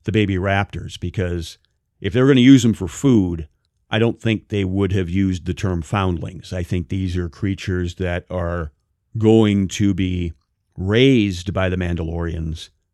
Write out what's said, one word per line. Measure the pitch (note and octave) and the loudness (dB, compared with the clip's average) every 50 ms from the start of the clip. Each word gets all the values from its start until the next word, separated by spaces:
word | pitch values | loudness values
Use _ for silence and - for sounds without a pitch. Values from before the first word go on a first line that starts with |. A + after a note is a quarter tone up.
| - | -8
the | - F#2+ | -2 0
baby | A2 G#2 F#2+ G2 | 0 0 0 -2
raptors, | F2+ F2+ G2 G2 G2 G2+ - - F2+ F#2 F2 - - | -2 -2 0 0 0 -2 -2 -6 -12 -12 -12 -12 -10
because | - F2+ D#2+ - F#2 F2 F2 F2 E2 - - _ _ _ _ _ _ _ _ - | -10 -8 -6 -4 -4 -4 -4 -6 -8 -10 -14 _ _ _ _ _ _ _ _ -10
if | - G2 E2 | -8 -4 0
they | B2 | 2
were | B2+ C3+ | 4 6
gonna | C#3+ B2+ | 6 8
use | A#2+ C3 C#3 C3 A#2 | 8 10 8 8 8
them | A#2 G#2 | 4 0
for | - F#2+ | 0 -4
food, | E2 - - - C#3 B2 G#2+ F#2+ F2 E2+ E2 D#2 - _ _ _ _ _ _ _ - | -8 -6 -2 0 2 4 4 2 0 -2 -6 -10 -12 _ _ _ _ _ _ _ -4
I | - G#2+ | 0 0
don't | A2+ A#2 - - | 0 0 0 -2
think | - A#2 A2 G2 - - | -2 -2 -2 -2 -4 -6
they | G#2+ G2+ G2 | -4 -2 -2
would | F#2 F#2 G2 G2+ F#2+ F#2+ | -2 0 0 0 0 0
have | G2+ F#2 E2 | -2 -2 -2
used | E2+ G2 G2 F#2+ F#2 F2 D#2 | 0 0 0 0 0 -4 -4
the | E2+ F2+ | -8 -8
term | - - F#2+ F#2 E2+ | -4 -4 -4 -4 -4
foundlings. | D#2+ - - G2+ F#2+ F#2+ F2+ D#2+ - - - D#2+ - - - | -4 -4 -2 -2 0 0 -2 -4 -6 -10 -12 -14 -14 -10 -8
I | F#2 F2+ | -8 -6
think | - G#2+ F2+ E2 - | -4 -4 -4 -4 -4
these | - G2 F#2+ F#2 F2 | -6 -6 -4 -4 -4
are | F2+ F2 E2 | -4 -6 -6
creatures | - - - G2 G2 F2 - - F#2 F2+ F2+ F2 F2 | -8 -6 -4 -4 -4 -4 -4 -6 -4 -4 -4 -4 -6
that | - F#2+ F2+ F2 F2+ - - | -6 -6 -4 -4 -6 -8 -8
are | F2+ F2+ F2 E2+ F2 F2 E2 D2 _ _ _ _ _ _ _ _ - | -8 -6 -6 -4 -4 -6 -8 -8 _ _ _ _ _ _ _ _ -6
going | A2+ G#2+ A2 A2+ A2+ A2 G#2 G2+ G2+ G2 F2 | 0 4 6 6 6 6 4 2 2 0 -2
to | - - G2+ G2+ G2 | -2 0 0 0 0
be | F2 F#2+ F2+ F2+ F2+ F2 E2+ D#2+ _ _ _ _ _ _ _ - | 0 -2 -4 -4 -4 -6 -6 -8 _ _ _ _ _ _ _ -12
raised | - F2 F#2+ G#2 A#2 C3 C#3 C3+ A#2+ G#2 G2+ F#2 F2 F2 G2 F2 | -8 -4 0 4 4 6 6 6 4 2 0 -2 -6 -6 -6 -4
by | F#2+ F#2+ F#2 | -2 -2 -2
the | F2+ | -2
Mandalorians, | F#2 F2+ F2 F2 E2 E2 D#2+ E2+ E2+ E2+ E2+ - D#2+ D#2+ D#2+ D#2 D#2+ - - _ _ _ _ | -2 -4 -4 -4 -4 -6 -6 -6 -6 -6 -6 -6 -6 -6 -8 -8 -10 -12 -18 _ _ _ _